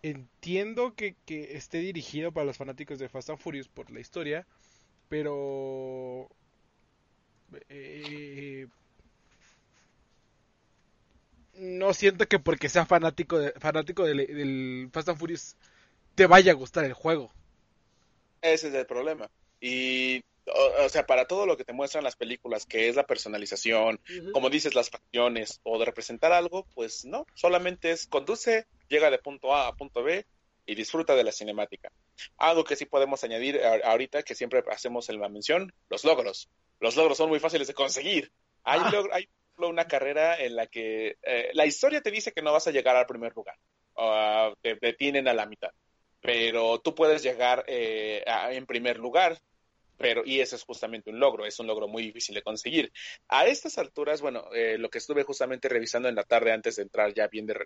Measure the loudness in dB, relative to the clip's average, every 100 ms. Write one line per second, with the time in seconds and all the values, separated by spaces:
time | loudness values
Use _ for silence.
0 | -8 -10 -14 _ -4 -4 -2 -4 -4 -4
1 | -10 -10 -12 -12 -10 -14 -10 -8 -6 -8
2 | -10 -8 -6 -4 -6 -6 -12 -14 -12 -12
3 | -10 -12 -12 -12 -10 -10 -12 -18 -18 -18
4 | -14 -10 -6 -6 -8 _ _ _ _ _
5 | _ -6 -4 -6 -6 -8 -8 -8 -10 -10
6 | -10 -12 -14 _ _ _ _ _ _ _
7 | _ _ _ _ _ -20 -20 -20 -16 -14
8 | -14 -14 -14 -14 -14 -14 -16 _ _ _
9 | _ _ _ _ _ _ _ _ _ _
10 | _ _ _ _ _ _ _ _ _ _
11 | _ _ _ _ _ -14 -10 0 0 4
12 | 4 4 2 2 2 -2 2 2 6 4
13 | 4 -2 -2 0 0 -4 -2 -2 -4 -2
14 | 0 0 -2 -4 -4 -4 -6 -8 -8 -8
15 | -4 -4 -4 -8 -10 -20 _ _ _ _
16 | _ 6 12 12 12 6 2 -2 -2 -2
17 | 0 0 -2 -16 _ _ _ _ _ _
18 | _ _ _ _ 2 2 2 -4 -4 -4
19 | -4 -6 -10 _ _ _ -6 -4 -2 -2
20 | -2 -4 -6 _ -4 4 4 4 2 2
21 | 2 2 2 0 0 0 -2 -6 -4 -4
22 | -6 -6 -10 -8 -6 -6 -4 0 2 2
23 | 0 -2 -4 -8 -8 -6 0 2 2 -2
24 | -10 -14 -4 0 0 0 0 0 0 -6
25 | _ 0 2 0 -8 -10 -4 -2 -2 -4
26 | -12 0 4 4 2 -6 -10 -8 -8 -8
27 | -8 -10 -10 0 2 2 0 -4 -4 -4
28 | -2 -4 -2 -4 0 0 -2 _ _ 4
29 | 4 2 -2 -8 0 2 2 -4 -8 -4
30 | -2 -2 -6 _ _ _ -12 -8 -4 -4
31 | 2 4 4 -2 -8 -6 -8 -10 -18 _
32 | _ _ -20 _ 4 4 2 -4 -2 2
33 | 2 0 -4 -4 -2 2 2 2 2 2
34 | 0 -6 -6 -8 -2 0 0 -6 -6 -6
35 | -8 -8 -8 -8 0 0 -2 _ _ -2
36 | 2 4 2 -6 -14 _ _ _ -2 4
37 | 4 4 2 2 0 -2 -4 -2 -2 -2
38 | -2 -2 -4 _ _ _ 0 2 4 0
39 | 0 -4 -6 _ _ _ -4 -2 0 0
40 | 0 2 2 2 -2 -2 -4 -4 -4 -2
41 | -4 -6 -4 -2 0 2 2 4 2 2
42 | -2 -4 -6 -4 2 2 2 2 4 4
43 | 4 -2 -10 -10 -14 -16 _ _ _ -4
44 | 0 2 2 4 2 0 -6 -2 -2 0
45 | 0 2 2 0 -2 -8 -12 _ _ _
46 | _ _ -2 0 2 2 2 2 -2 2
47 | 4 4 2 0 2 2 0 -2 -2 -2
48 | -4 -4 -2 -2 -2 -6 -6 -4 -2 -2
49 | 0 4 2 0 _ _ _ _ _ _
50 | 0 0 0 0 -2 -4 -12 -10 -10 -10
51 | -12 2 2 2 -8 -8 -6 -4 -4 -6
52 | -8 -8 -8 -8 -8 -8 -2 -2 -2 -8
53 | -18 -18 _ 4 4 2 -6 -8 -8 -4
54 | -4 -2 -4 -6 -8 -2 -2 -2 -4 -8
55 | -2 -2 -2 -2 -4 -2 0 0 0 -2
56 | 0 -2 2 4 4 2 -2 -4 -6 0
57 | 0 2 -2 -2 -6 -6